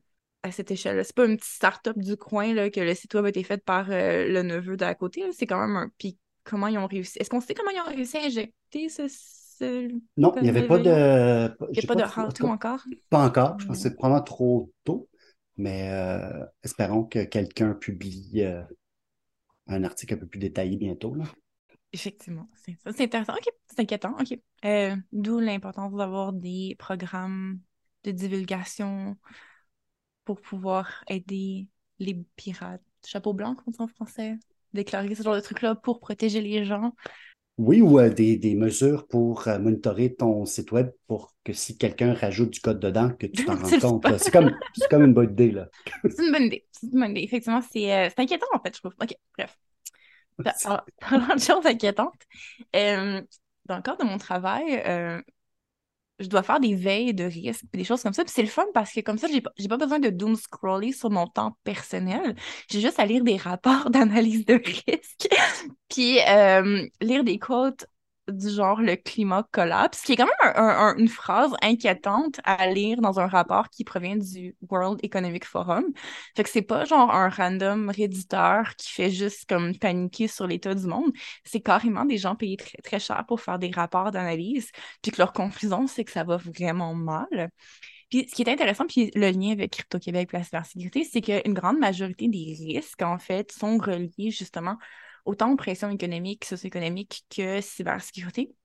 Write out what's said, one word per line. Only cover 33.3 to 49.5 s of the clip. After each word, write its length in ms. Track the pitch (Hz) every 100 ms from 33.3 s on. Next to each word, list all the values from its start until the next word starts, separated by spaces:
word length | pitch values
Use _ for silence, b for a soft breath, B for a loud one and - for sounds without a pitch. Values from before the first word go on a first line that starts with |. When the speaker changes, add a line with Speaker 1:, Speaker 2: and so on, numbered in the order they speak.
Speaker 1:
blanc, 220 | 196 220
comme 100 | 254 -
on 40 |
dit 40 | 226
en 80 | 226
français. 500 | - 220 - 220 226 _ _ _
Déclarer 420 | 196 202 196 202
ce 80 | 214
genre 120 | 214
de 60 | 208
trucs-là 340 | 202 208 226
pour 260 | 220 254 233
protéger 400 | - 208 220 214
les 240 | 208 214
gens. 300 | 202 208 233 - B B B B _ -
Speaker 2:
Oui, 240 | 113 220
ou, 160 | 190 143
euh, 100 | 117
des, 280 | 110 110 110
des 180 | 107
mesures 520 | 104 110 107 139 147 -
pour, 400 | 120 117 117 113
euh, 100 | 101
monitorer 560 | 110 110 113 98 127
ton 320 | 127 120 104 98
site 260 | - 107
web 180 | 117 127 - -
pour 280 | 110 - _
que 80 | -
si 240 | 101 - -
quelqu'un 380 | 110 - 120
rajoute 360 | 120 104 92 117
du 100 | -
code 180 | 113 101
dedans, 300 | 98 101 123
que 160 | - 98
tu 180 | -
t'en 120 | 277 -
Speaker 1:
<laughs> 0 |
Tu 60 |
Speaker 2:
rendes 100 | -
Speaker 1:
le 80 | 330
Speaker 2:
compte, 220 | - 113
Speaker 1:
sais 40 | -
Speaker 2:
là. 40 |
Speaker 1:
pas. 60 | 208
Speaker 2:
C'est 120 | -
comme, 260 | 175 143 - -
c'est 140 | - 539
comme 160 | 147
une 80 | 143
bonne 200 | 120 117
idée, 180 | 101 117
là. 180 | 98 90 B B
<laughs> 180 | B
Speaker 1:
C'est 200 | - -
une 80 | 330
bonne 120 | 294
idée. 220 | 233 - _
C'est 140 | - 233
une 140 | 254
bonne 100 | 220
idée. 120 | 202
Effectivement, 380 | 156 247 226 233
c'est, 320 | 233 220 202
euh, 160 | 196 180
c'est 140 | -
inquiétant, 240 | 262 349 523
en 60 | -
fait, 140 | -
je 60 | -
trouve. 140 | 185 -
OK, 120 | 233 - _ -
bref. 220 | -